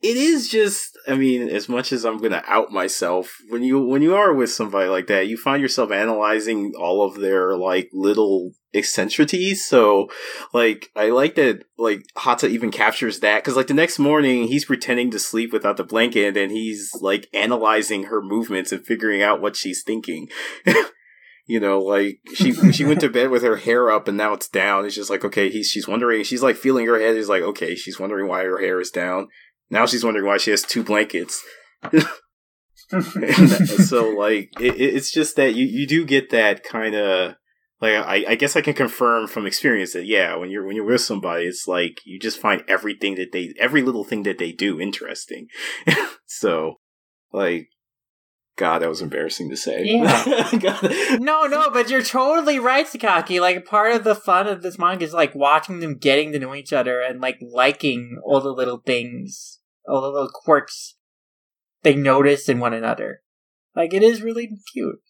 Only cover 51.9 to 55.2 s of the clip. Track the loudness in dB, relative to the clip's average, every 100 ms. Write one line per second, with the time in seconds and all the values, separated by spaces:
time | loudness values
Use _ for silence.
51.9 | 0 0 0 2 2 2 0 2 2 0
52.9 | -2 2 2 2 0 2 0 0 2 2
53.9 | 2 2 0 2 2 2 -4 -6 -2 -2
54.9 | 0 -4 0